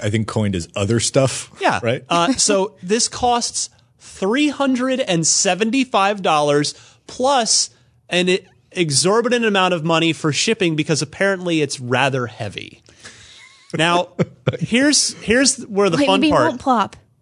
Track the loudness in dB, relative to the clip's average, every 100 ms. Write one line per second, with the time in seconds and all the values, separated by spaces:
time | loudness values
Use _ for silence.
0 | -2 -2 -2 -2 -2 -2 -6 -6 -2 0
1 | 2 2 2 -2 -12 -2 -2 0 -2 -4
2 | -2 0 2 0 0 0 0 -6 -2 -2
3 | -2 -2 0 0 -2 -8 -10 _ _ _
4 | -20 -6 -2 0 0 0 -2 0 -2 -2
5 | -2 0 0 0 0 0 0 0 0 0
6 | 0 0 0 2 2 2 0 -6 -20 _
7 | -20 -2 0 2 2 0 -2 _ _ _
8 | -4 0 0 0 -4 _ _ -4 -2 0
9 | 2 2 2 0 2 2 2 0 0 2
10 | 2 0 -2 0 -2 0 0 0 -2 -2
11 | -2 -2 -2 0 -2 -2 -2 -4 -2 0
12 | 2 0 -6 -8 -10 -10 -14 -20 _ -20
13 | -20 -20 -20 -20 -20 -20 _ -2 2 2
14 | -2 -4 -4 -2 -6 -4 -2 2 4 2
15 | 0 -6 0 2 2 0 -6 0 2 2
16 | 2 4 4 4 2 0 0 0 0 -8
17 | _ _